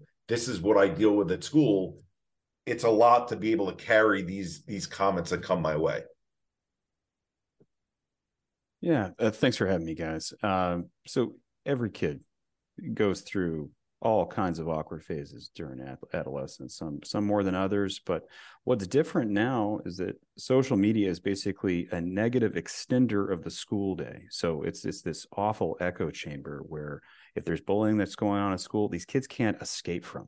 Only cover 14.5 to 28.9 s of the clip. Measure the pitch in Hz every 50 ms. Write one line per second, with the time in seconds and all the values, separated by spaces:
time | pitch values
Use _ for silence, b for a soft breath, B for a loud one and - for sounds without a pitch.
14.5 | 82 82 78 82 80 78 76 - 85 78 - - 85 73 71 - - - 71 -
15.5 | _ - 82 69 65 64 65 67 65 - - - - 82 65 64 69 69 67 65
16.5 | - - 65 64 - - 87 78 71 73 - - - 104 104 101 104 104 95 95
17.5 | 92 92 95 95 104 101 98 92 - - - - 87 80 - B B B B B
18.5 | B B _ 127 127 107 95 90 131 143 165 - - 123 120 104 101 101 113 131
19.5 | 131 117 104 104 107 - - 90 87 92 90 95 - - _ _ _ - - -
20.5 | 131 135 123 - 123 95 101 107 110 107 98 92 85 87 - 101 98 95 - 101
21.5 | 92 - - 98 90 87 87 - 90 85 85 90 92 101 110 120 123 127 113 98
22.5 | - 85 - - - - - - 127 127 127 110 104 101 101 95 92 85 - -
23.5 | - - - - 107 101 98 98 92 85 69 62 - - - - - - - 85
24.5 | 80 73 - 85 85 - - - - - - 87 76 - - - - 101 101 107
25.5 | 107 - 101 80 - - 90 90 87 - 95 76 - - - 78 73 69 71 73
26.5 | 73 69 - 78 78 76 73 73 71 - b b b b b b b - 80 85
27.5 | 82 76 - - 98 104 110 107 107 104 98 95 - - 110 104 101 101 101 98
28.5 | 95 90 - - - 107 104 101